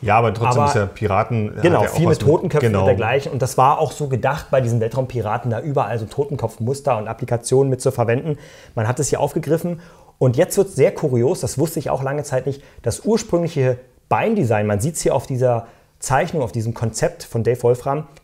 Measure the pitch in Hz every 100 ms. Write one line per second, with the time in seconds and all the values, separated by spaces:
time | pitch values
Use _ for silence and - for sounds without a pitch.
0 | 107 107 117 101 117 123 143 120 98 -
1 | 104 98 113 117 107 - - 117 104 -
2 | 175 156 120 165 170 151 120 98 95 98
3 | 110 139 151 131 127 - 131 151 156 -
4 | 147 127 131 151 - 135 117 117 110 131
5 | 127 123 104 117 123 113 147 139 104 113
6 | 107 - 143 135 113 - 110 104 - 113
7 | 107 113 123 120 - 131 139 127 135 123
8 | 110 123 156 147 - - - - 110 127
9 | 135 - 143 175 147 160 175 165 - -
10 | - _ 131 123 185 - 190 - 180 -
11 | 151 123 123 185 127 - 156 160 143 143
12 | 135 147 143 127 135 135 - - 117 -
13 | - 220 - 170 165 147 127 120 - _
14 | _ 123 180 214 123 107 107 101 135 160
15 | 165 139 - 127 127 117 - - _ _
16 | - 131 170 165 117 120 113 - 113 110
17 | 170 - - 117 110 123 120 123 139 143
18 | 151 -